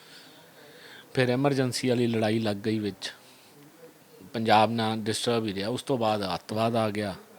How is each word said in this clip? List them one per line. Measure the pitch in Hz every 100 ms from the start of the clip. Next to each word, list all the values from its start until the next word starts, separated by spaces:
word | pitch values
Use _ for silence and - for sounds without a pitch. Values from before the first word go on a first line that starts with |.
| - - - - - - - - - - -
ਫਿਰ | - 123
ਐਮਰਜੈਂਸੀ | 127 143 135 131 - 127
ਵਾਲੀ | 120 120
ਲੜਾਈ | 113 107 113
ਲੱਗ | 110 101
ਗਈ | 110 110
ਵਿੱਚ, | 104 92 - - - - - - - - - - - - 95
ਪੰਜਾਬ | 117 113 107 110
ਨਾਲ | 117 110 113
ਡਿਸਟਰਬ | 107 104 123 117 110
ਹੀ |
ਰਿਹਾ। | 95 101
ਉਸ | 123
ਤੋਂ | - 131
ਬਾਅਦ | 110 107 95
ਅੱਤਵਾਦ | 85 - 107 113 117
ਆ | 110
ਗਿਆ, | 104 104 87 -